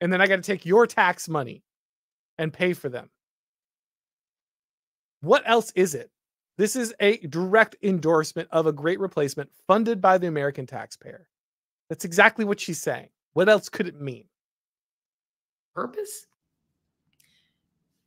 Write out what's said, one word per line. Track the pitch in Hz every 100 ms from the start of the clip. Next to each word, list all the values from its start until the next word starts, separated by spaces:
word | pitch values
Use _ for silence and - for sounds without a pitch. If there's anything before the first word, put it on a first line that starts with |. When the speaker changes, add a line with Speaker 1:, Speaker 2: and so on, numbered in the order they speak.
Speaker 1:
And | 175
then | 185
I | 196
gotta | 190
take | 180 190
your | 165 208 233
tax | - 185 180 -
money | 156 120 - _ _ _ _ _ _ _ -
and | 160
pay | - 180
for | 175 143
them. | 120 - _ _ _ _ _ _ _ _ _ _ _ _ _ _ _ _ _ _ _ _ -
What | 151 269
else | 220 233 220
is | - 180
it? | 139 - _ _ _ _ -
This | 208
is | 254 226 233
a | 202 226
direct | 165 165 185 214 220 -
endorsement | 202 185 156 160 156 170 -
of | 165 160
a |
great | 143 156 196
replacement | 190 - 143 - 143 _ -
funded | 202 226 214
by | 190 185
the | 180
American | 151 143 139 127
taxpayer. | 120 110 - - - _ _ _ _ _ _ -
That's | 160
exactly | 175 170 214 220
what | 208 202
she's | - 160
saying. | - 131 - _ _
What | 147 190
else | 208 -
could | - 180
it | 147
mean? | 139 117 _ _ _ _ _ _ _ _ _ _ _ _ _ _ _
Speaker 2:
Purpose? | - 247 415 403 - _ _ _ _ _ _ _ _ _ _ _ _ _ _ _ _ _ _